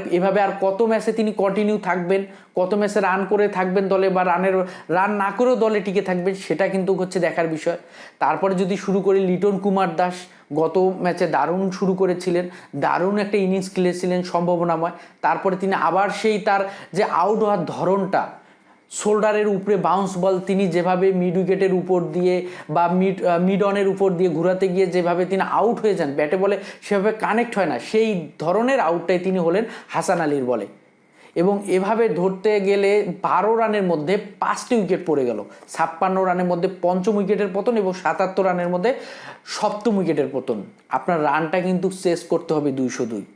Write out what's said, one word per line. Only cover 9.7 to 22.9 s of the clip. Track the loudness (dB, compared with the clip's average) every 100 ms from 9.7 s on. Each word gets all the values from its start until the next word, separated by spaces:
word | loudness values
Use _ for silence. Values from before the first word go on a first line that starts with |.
| 0 0 0
দাস | -2 -2 -14 -20 -6 0
গত | 0 2 2 2
ম্যাচে | -2 0 0 0
দারুণ | 0 0 -2 -2
শুরু | 0 2
করেছিলেন, | 2 0 0 -2 -2 -8 -12 -4
দারুণ | 0 0 0 0
একটা | 0 0 2
ইনিংস | 0 -2
খেলেছিলেন | 0 0 0 -2 -2 -2
সম্ভাবনাময়। | -2 0 0 0 0 -2 -6 -18 -4
তারপরে | -2 0 0 0
তিনি | 0 0 0
আবার | 2 0 0
সেই | 0 0 2
তার | 0 -2 -8 -8 -2
যে | 0 2
আউট | 2 2
হওয়ার | 2 0 -2
ধরনটা, | -2 0 0 0 -2 -2 -8 -20 -20 _ _ _
শোল্ডারের | -4 0 2 2 2 2 0
উপরে | 0 2 2
বাউন্স | 2 0 0
বল | 0 0 0
তিনি | 0 2
যেভাবে | 2 0 2 2 2
মিড | 0 0
উইকেটের | 0 2 2 0
উপর | 2 0 0
দিয়ে | 0 0 0 -4 -12 -4
বা | 0 2